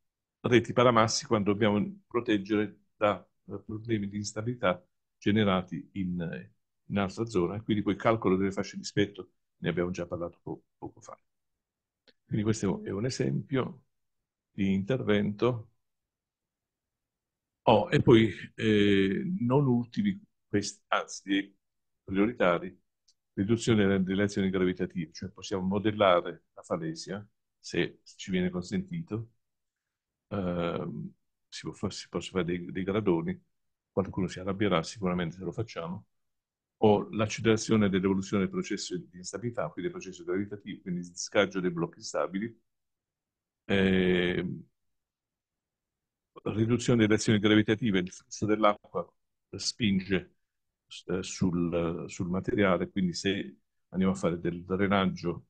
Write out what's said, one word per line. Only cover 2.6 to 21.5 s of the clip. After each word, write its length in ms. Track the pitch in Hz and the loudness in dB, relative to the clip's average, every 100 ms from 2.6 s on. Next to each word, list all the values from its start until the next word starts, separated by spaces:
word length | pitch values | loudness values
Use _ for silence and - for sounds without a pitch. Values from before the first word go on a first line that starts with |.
| 101 - _ _ | -2 -6 _ _
da, 280 | 104 92 - _ - | 0 0 -8 _ -14
eh, 140 | 104 - | -14 -10
problemi 440 | 107 113 107 98 | -10 -4 -4 -2
di 80 | 104 | -6
instabilità 680 | 101 107 113 123 95 87 _ _ _ _ | -6 -6 -6 -2 0 0 _ _ _ _
generati 720 | 104 107 101 92 90 82 - | 0 4 4 2 0 -8 -8
in, 580 | 101 92 87 82 60 - _ _ _ - | -6 -4 -4 -6 -8 -14 _ _ _ -4
in 100 | 101 | -2
altra 280 | 95 107 117 | -2 -4 -2
zona, 300 | 95 85 101 | 0 0 -2
e 60 | |
quindi 200 | - 107 | -2 0
quel 140 | 101 92 | 0 0
calcolo 400 | 120 113 98 95 | 2 2 2 2
delle 160 | 98 | 0
fasce 240 | 95 92 98 | -4 -8 -10
di 80 | |
spettro 480 | - - 101 - - _ _ _ | -6 -2 -2 -2 -18 _ _ _
ne 100 | 87 | -4
abbiamo 220 | 85 87 | -2 -2
già 140 | 90 87 | -4 -8
parlato 340 | 87 85 - | -8 -8 -10
po-, 220 | - - _ _ | -12 -12 _ _
poco 220 | 82 - | -16 -16
fa. 180 | - - _ _ _ _ _ _ _ _ _ _ _ | -20 -20 _ _ _ _ _ _ _ _ _ _ _
Quindi 180 | 113 | -2
questo 400 | 107 107 98 135 | 0 0 -2 -2
è 60 | 151 | -6
un 160 | 98 127 | -6 -4
esempio 800 | - 135 143 - 131 - - _ _ _ _ _ _ _ | -2 -2 -2 -2 -4 -4 -8 _ _ _ _ _ _ _
di 220 | - 98 | -2 0
intervento. 960 | 95 98 131 104 104 104 104 120 120 - _ _ _ _ _ _ _ _ _ _ _ _ _ _ _ _ _ _ _ - | 0 -2 -4 0 0 0 0 0 0 -8 _ _ _ _ _ _ _ _ _ _ _ _ _ _ _ _ _ _ _ 4
Oh, 240 | 107 - | 4 4
e 120 | 147 | 2
poi, 280 | - 113 110 - - - | 8 8 8 0 -14 -4
eh, 680 | 110 104 101 98 98 98 - 185 | 2 4 6 4 4 0 -4 -2
non 260 | 120 139 135 | 2 2 4
ultimi, 540 | 120 117 - 202 196 - _ _ | 2 0 0 0 -2 -10 _ _
questi, 340 | 104 - - _ | -2 -2 -10 _
anzi, 680 | 104 82 - 95 98 101 | -2 -2 -12 -2 -2 -2